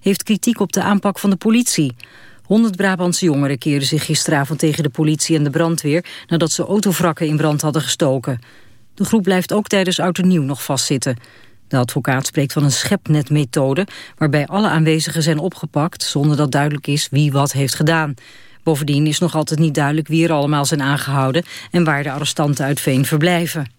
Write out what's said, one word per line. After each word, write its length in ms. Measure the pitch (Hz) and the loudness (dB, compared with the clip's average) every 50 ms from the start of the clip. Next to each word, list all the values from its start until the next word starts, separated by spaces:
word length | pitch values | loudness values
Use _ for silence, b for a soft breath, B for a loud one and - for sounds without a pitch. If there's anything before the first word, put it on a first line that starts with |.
heeft 220 | - 196 202 - - | 2 0 0 0 0
kritiek 360 | - 214 185 - 240 233 - | -2 -2 0 0 -2 0 0
op 120 | 202 175 | -2 0
de 100 | - 190 | 0 -2
aanpak 380 | 180 185 208 196 - 202 190 - | 2 2 0 2 2 -2 -4 0
van 100 | - 202 | 0 0
de 60 | 196 | 0
politie. 600 | 175 - 220 220 240 247 - - - 151 131 120 B B B B B B B B B B | 2 2 2 2 2 2 0 0 0 0 0 -2 B B B B B B B B B B
Honderd 320 | - 196 220 233 220 185 | 2 2 4 4 2 0
Brabantse 500 | 180 196 196 185 170 180 175 170 - 190 | 0 0 0 0 0 0 -2 0 2 2
jongeren 320 | 165 143 143 143 139 143 | 2 2 2 0 0 -2
keerden 300 | 123 - 160 143 143 135 | -2 -2 0 0 0 0
zich 180 | - 160 151 - | 0 0 -2 0
gisteravond 540 | - 156 151 - - 160 143 139 - 160 139 | 0 -2 -2 0 0 0 0 0 -2 -2 0
tegen 240 | - 156 147 - 147 | 0 0 0 0 -2
de 60 | 147 | -2
politie 480 | - - 156 151 156 151 - - 165 | 0 0 0 0 0 0 0 0 0
en 60 | 151 147 | 2 2
de 60 | 147 | 0
brandweer... 560 | 135 160 165 165 170 156 - 147 143 175 180 B B B B | 0 0 0 0 0 -2 -2 0 -2 -2 -2 B B B B
nadat 240 | B 165 165 170 156 | B 0 0 0 0
ze 140 | - - 175 | -2 -4 -2
autovrakken 640 | - 190 214 196 202 175 - 175 170 151 - 170 | 0 0 0 0 0 0 0 0 -2 0 -2 -2
in 100 | 151 156 | -2 0
brand 240 | 147 156 156 151 147 | 0 0 0 0 0
hadden 200 | - 156 139 156 | -2 -2 -2 -2
gestoken. 580 | 143 - - - 170 139 131 131 - - 131 120 b b b b b b b b b b - | -2 -4 -2 0 0 0 0 0 -2 -4 -6 -6 b b b b b b b b b b -6
De 120 | - 196 | -6 -2
groep 180 | - 220 226 180 | 0 2 2 2
blijft 300 | 185 190 185 175 - - | 2 0 0 0 0 -2
ook 140 | 208 202 | -2 0
tijdens 320 | - 214 196 185 180 180 - | 0 0 0 2 0 0 0
Oud 180 | 165 185 170 | 0 -2 0
en 100 | - 180 | 2 2
Nieuw 160 | 185 185 165 139 | 4 4 4 2
nog 200 | 135 143 - - | -2 -4 -6 -4
vastzitten... 540 | - 143 135 - - 147 127 - 135 123 120 B B B B B B B B B - | -4 -4 -4 0 -2 -2 -2 0 -4 -4 -4 B B B B B B B B B -2
De 60 | - | 0
advocaat 480 | 131 123 120 - 139 120 - 131 131 131 | 0 0 0 -2 -4 -2 0 -2 -2 -2
spreekt 280 | - - 160 160 - - | -2 -2 -2 -2 0 0
van 100 | 156 147 | 0 2
een 80 | 143 | 2
schepnetmethode... 1160 | 127 - - - 202 190 _ - 151 151 139 - 151 151 147 120 - 156 135 135 135 - 202 B B B B B B | 0 0 0 -2 -2 -2 _ 0 0 0 2 2 0 0 0 0 0 0 0 2 0 0 -2 B B B B B B
waarbij 300 | - 156 151 147 151 143 | -2 0 2 2 0 0
alle 200 | - 180 202 220 | 0 0 0 0
aanwezigen 560 | 185 147 160 160 156 160 160 151 160 - 165 151 | 2 2 2 4 4 2 2 0 -2 -2 -2 0
zijn 140 | 170 160 | 0 0
opgepakt... 640 | 151 160 190 - - - 147 - 147 147 175 - - - | 0 -2 -4 -6 -6 -12 -4 -2 -2 -2 -2 -4 -6 -8
zonder 340 | - - 147 143 151 151 | -4 0 2 2 2 2
dat 140 | 143 151 135 | 2 0 0
duidelijk 360 | 120 139 143 151 147 139 - | 2 0 0 0 -2 -4 -4
is 200 | - 143 147 - - | -4 -2 -2 -2 0
wie 200 | 135 139 151 147 | 0 2 2 2
wat 200 | 135 143 143 143 | 2 0 0 0
heeft 240 | - 135 139 127 - | 0 -2 -2 -2 0
gedaan. 380 | - 160 151 165 160 156 147 135 B B B B B B B B B B | 0 2 2 2 2 0 -2 -6 B B B B B B B B B B
Bovendien 440 | 165 156 139 151 147 143 139 151 | 0 0 0 0 0 2 2 2
is 120 | 156 147 - | 2 0 0
nog 160 | 180 160 - | -2 0 0
altijd 240 | 160 151 - 160 151 | -2 -2 -2 0 0
niet 140 | 165 156 139 | 0 2 2
duidelijk 340 | 156 143 139 147 156 156 | 0 0 0 0 -2 -2
wie 160 | - 151 160 165 | 0 0 2 2
er 80 | 165 | 2
allemaal 340 | 160 147 143 147 151 143 139 | 2 2 2 2 0 0 0
zijn 160 | 139 156 147 | 0 0 0
aangehouden... 640 | 135 139 147 143 - 139 139 139 135 135 135 165 175 B B B B B | 0 0 0 -2 -2 -2 -2 0 0 0 0 -2 -4 B B B B B
en 120 | - 175 175 | 0 2 2
waar 200 | 156 147 139 143 | 2 0 0 -2
de 80 | 147 | -6
arrestanten 540 | 131 143 151 - - - 151 147 143 - 147 | -6 -6 -6 -6 -2 0 0 0 0 0 0
uit 140 | 135 143 - | -2 -2 -2
Veen 260 | - 151 135 131 139 | 0 0 2 2 2
verblijven. 680 | - 160 151 147 180 180 170 170 156 - 160 139 117 _ | 2 0 2 2 2 2 0 -2 -4 -6 -8 -8 -10 _